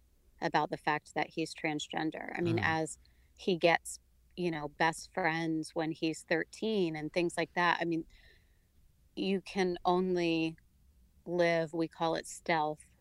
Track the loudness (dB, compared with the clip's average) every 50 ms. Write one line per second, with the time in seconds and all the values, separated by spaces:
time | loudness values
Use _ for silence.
0 | _ _ _ _ _ -20 -12 -4 -4 2 2 2 2 2 -2 -4 -2 -2 -2 -2
1 | _ -6 -4 -4 -4 -4 -2 -6 -6 -6 -6 -4 -4 -4 -2 -2 -6 -4 -4 -4
2 | -2 -2 -4 -6 -10 -8 -6 -2 -2 0 0 2 2 2 2 0 -2 -4 -6 -12
3 | -18 -20 -20 _ _ _ _ -8 -2 -2 0 4 6 6 4 4 2 -4 -14 -14
4 | _ _ _ _ _ _ -8 -4 -2 -2 -2 -2 -6 -8 -2 2 2 2 2 0
5 | -10 -8 -6 -2 0 0 0 0 0 0 -2 -2 -4 -4 -4 -4 -2 -2 -2 -2
6 | -2 -2 -2 -2 -2 0 0 0 0 -4 -6 -6 -2 0 2 2 2 0 0 -4
7 | -6 -2 0 0 0 0 0 -2 -4 -2 0 0 2 2 2 2 0 0 -2 -2
8 | -4 -6 -14 -20 -20 -20 -20 -20 _ _ _ _ _ _ _ _ _ -20 _ _
9 | _ _ -8 -4 -2 0 0 -2 -2 -4 -2 0 0 0 0 0 2 2 2 2
10 | 2 2 2 2 2 2 2 0 0 -2 -4 -8 _ _ _ _ _ _ _ _
11 | -20 _ _ _ -12 -6 0 2 4 4 4 2 0 -2 -2 -2 -2 -2 -2 -2
12 | 0 0 0 -2 -4 -8 -14 -12 -2 0 0 2 2 0 -2 -6 -12 _ _ _